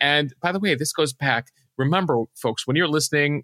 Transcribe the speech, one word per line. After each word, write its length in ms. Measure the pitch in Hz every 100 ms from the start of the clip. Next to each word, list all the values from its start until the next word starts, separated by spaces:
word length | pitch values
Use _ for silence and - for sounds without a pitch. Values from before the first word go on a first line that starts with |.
And 320 | 143 147 147 -
by 120 | 175
the 80 | 190
way, 140 | 202 139
this 180 | 151
goes 180 | - 151
back. 360 | 131 139 117 123 _ _ -
Remember, 460 | 131 180 180 123 113
folks, 320 | - 120 110 -
when 100 | 139
you're 120 | 175
listening, 540 | 151 - 147 143 147